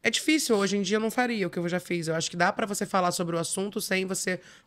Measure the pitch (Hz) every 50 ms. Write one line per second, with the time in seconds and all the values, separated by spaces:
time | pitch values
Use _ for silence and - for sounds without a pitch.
0 | - 233 226 - - - 311 311 - - 233 202 196 196 196 202 202 175 208 214
1 | 220 226 208 - 247 240 233 214 190 175 - 185 170 175 165 180 175 - 175 175
2 | 165 160 160 160 156 - - 175 175 185 202 - 226 202 202 - 208 - - 196
3 | 180 175 175 - 185 170 165 170 170 - - - 190 208 196 220 - - 190 190
4 | 190 185 190 185 - - 185 180 - - - - _